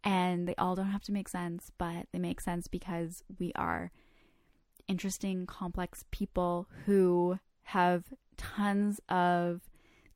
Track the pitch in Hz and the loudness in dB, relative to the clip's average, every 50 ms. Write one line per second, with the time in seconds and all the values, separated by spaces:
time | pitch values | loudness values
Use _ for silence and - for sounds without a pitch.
0 | - 202 196 185 180 180 180 175 175 175 - - - 185 185 190 190 196 196 202 | 2 4 4 4 4 2 2 0 -2 -2 0 0 0 0 0 0 0 -2 -2 -2
1 | - - 208 202 190 - - 180 175 175 170 180 - - - _ 180 170 170 170 | -2 -2 -4 -4 -4 -4 -6 -6 -4 -6 -6 -8 -12 -16 -8 _ -6 -4 -4 -6
2 | - _ - 180 180 170 180 - - 185 175 175 175 - - 175 - 185 175 170 | -8 _ -4 -4 -2 -2 -4 -4 -4 -4 -4 -4 -4 -6 -8 -8 -6 -4 -4 -4
3 | 170 165 180 - - - 190 - 180 170 - - - - 85 - 175 175 - - | -4 -6 -8 -14 -16 -18 -8 -6 -6 -4 -2 -2 0 0 0 -2 -4 -8 -12 -18
4 | _ _ _ _ _ _ _ _ _ _ _ _ _ _ _ - _ - 196 180 | _ _ _ _ _ _ _ _ _ _ _ _ _ _ _ -14 _ -4 -4 -2
5 | - 196 190 - - 196 190 185 180 - - - 196 175 - 185 180 175 - - | -2 -4 -4 -4 -4 -2 -2 -2 -4 -6 -8 -8 -8 -6 -4 -4 -6 -6 -6 -16
6 | - - - - 202 - _ 180 180 175 175 175 190 - - - - 202 202 196 | -12 -10 -4 -4 -4 -2 _ 0 0 2 0 -2 -4 -8 -12 -6 2 4 6 8
7 | 185 180 175 175 175 180 185 190 _ _ _ _ _ - - 190 180 180 180 175 | 8 8 6 6 4 2 0 -2 _ _ _ _ _ -2 2 4 4 6 4 2
8 | - - 262 _ _ _ _ - - - - 214 202 202 202 202 208 208 202 - | -2 -8 -18 _ _ _ _ -10 -10 -6 -2 0 2 2 4 2 2 2 0 -4
9 | _ - 185 180 180 180 175 175 175 175 175 180 - - - - _ _ _ _ | _ 0 2 4 4 4 4 4 2 0 -2 -4 -10 -18 -20 -20 _ _ _ _
10 | _ - _ | _ -20 _